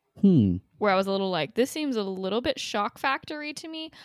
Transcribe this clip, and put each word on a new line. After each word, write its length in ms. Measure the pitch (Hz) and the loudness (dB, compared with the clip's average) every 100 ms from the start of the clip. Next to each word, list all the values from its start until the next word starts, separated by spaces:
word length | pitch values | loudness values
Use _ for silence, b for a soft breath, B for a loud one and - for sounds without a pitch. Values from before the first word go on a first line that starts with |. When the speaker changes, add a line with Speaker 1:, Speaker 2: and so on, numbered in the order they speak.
| _ - | _ 2
Speaker 1:
Hmm. 360 | 196 170 101 92 - - | 6 6 6 2 -4 -2
Speaker 2:
Where 140 | 208 | 2
I 40 | 190 | 2
was 100 | 196 | 2
a 40 | |
little 180 | 196 190 | 0 0
like, 240 | 175 151 | -2 -2
"This 160 | - 269 | 0 -2
seems 260 | 311 294 233 | -2 -4 -4
a 60 | |
little 380 | 196 190 190 214 | -4 -4 -4 -2
bit 180 | 269 - | -2 -4
shock 380 | - 214 208 - | -4 -4 -6 -4
factory 540 | 269 277 - 302 294 | -4 -4 -8 -12 -10
to 140 | 294 330 | -12 -12
me." 220 | 320 320 B | -12 -14 B